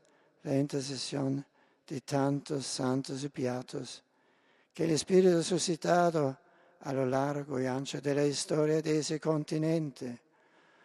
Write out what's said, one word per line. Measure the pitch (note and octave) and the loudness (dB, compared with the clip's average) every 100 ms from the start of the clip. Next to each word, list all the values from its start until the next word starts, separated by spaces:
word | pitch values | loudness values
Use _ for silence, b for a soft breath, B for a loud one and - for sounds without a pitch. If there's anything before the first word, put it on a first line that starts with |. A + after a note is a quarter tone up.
| _ b b b | _ b b b
la | D#3+ C#3 | -2 0
intercesión | D3 C#3+ C3+ C3 - C#3 C3+ C#3 C#3 b b b - | 0 -2 -6 -8 -6 -4 -2 -4 -6 b b b -12
de | C#3+ | -12
tantos | - C#3+ C3+ C#3+ C3+ C#3+ B2+ | -4 0 0 0 -4 -6 -6
santos | - C3 C3 C3 C3+ | -4 -2 -2 -2 -6
y | C#3+ | -8
beatos | - B2+ B2 B2+ - B2+ - _ b b b b b b | -4 -4 -4 -8 -12 -12 -16 _ b b b b b b
que | - E3 | -4 0
el | |
Espíritu | D#3 - F#3 F#3 E3+ | 0 4 6 8 6
suscitado | D#3 F3 - E3 F3 F3 F3 E3 C#3 C3+ b b b b | 4 0 0 -2 4 6 6 4 0 -2 b b b b
a | D#3 | -6
lo | C3+ C3 | 0 2
largo | C3 C#3+ D3 C#3+ C3+ | 2 0 -2 -4 -4
y | C3 | -2
ancho | B2+ C#3 D3 | -2 -4 -6
de | C#3+ C#3+ | -2 2
la | D3 | 2
historia | C3+ - D#3 D3+ D#3 | 0 -2 0 2 0
de | D3+ D#3 | 0 -2
ese | C#3+ D#3 | -2 -4
continente, | D#3+ D#3 D3+ D#3 D#3 E3 D3+ - C3 A#2+ _ b b b b b | 0 -2 0 -2 0 0 -2 -8 -10 -12 _ b b b b b